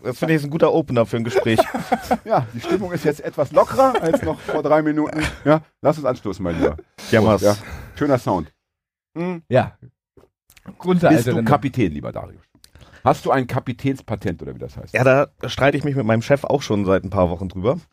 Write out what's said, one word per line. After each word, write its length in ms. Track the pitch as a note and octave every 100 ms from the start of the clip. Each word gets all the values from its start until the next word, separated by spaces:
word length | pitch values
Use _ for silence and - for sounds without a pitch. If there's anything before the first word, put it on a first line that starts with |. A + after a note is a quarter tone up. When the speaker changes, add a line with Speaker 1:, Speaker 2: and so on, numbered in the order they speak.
Speaker 1:
das 120 | A2+ B2
finde 140 | D#3+
ich 40 | D#3+
ist 40 |
ein 60 | C#3+
guter 220 | E3 D#3
Opener 320 | E3 D#3 B2
für 120 | A2+ A#2+
ein 80 |
Gespräch. 340 | A#2 - A#2+ A2+ - A#3 -
Speaker 2:
<laughs> 320 | A#3+ - -
Ja, 220 | G#3 G3+ A2+
die 60 | A#2
Stimmung 320 | E4+ F#3+ F#3+
ist 120 | F3
jetzt 160 | D#3 C#3+
etwas 300 | E3 D#3 C#3
lockerer 500 | D3+ - A3 C4+ A#3+
als 220 | - C#4
noch 160 | D#3+ D3+
vor 240 | - D3+
drei 180 | C#3+ D3+
Minuten. 380 | D3+ D3+ D3 D#3 D3+ -
Ja, 180 | C#3+ D#3 - _
lass 140 | C3 D#3
uns 80 | C3+
anstoßen, 360 | B2 G#2 F#2
mein 160 | F2+ E2+
Lieber. 160 | - D2+ - - -
Speaker 1:
Ja, 100 | A2+
Speaker 2:
Prost, 240 | A2 G2+
Speaker 1:
was? 140 | G#2 G#2
Speaker 2:
ja. 60 | - - - -
Schöner 200 | C#3+ B2+
Sound. 340 | B2+ F#2+ D#2+ _ _ _ _ _ _ D#3+
Hm. 240 | F3+ F3 _
Speaker 3:
Ja. 280 | B2 F#2+ - - _ _ _ _ _ _ - - -
Gunther, 300 | F3 F3+ E3
Speaker 2:
Bist 100 | D3+
Speaker 3:
alte 120 | A#2+
Speaker 2:
du 40 | A#2
Speaker 3:
Rinde. 120 | A2+
Speaker 2:
Kapitän, 420 | C#3+ C#3+ B2 G2
lieber 200 | D2 A#1
Darius? 320 | - F#2 F2+ _ _ _ - - -
Hast 240 | - D3 F3
du 40 |
ein 140 | C3+ B2
Kapitänspatent 920 | B2 - B2 C#3 C3+ - G#2 G#2 E2
oder 140 | C#2
wie 40 | B1+
das 200 | - -
heißt? 160 | -
Speaker 1:
Ja, 100 | A2+
da 240 | B2+ C3 D3 _ A#2+
streite 260 | - C3 C#3+
ich 80 |
mich 100 | C#3+ C3+
mit 100 | A2
meinem 160 | A2+
Chef 200 | - C#3+
auch 180 | - D3
schon 240 | - G#2 F#2+
seit 180 | F#2+
ein 60 | G2
paar 180 | F#2+ F2+
Wochen 220 | F2 F#2+
drüber. 280 | F#2+ G2 E3+ _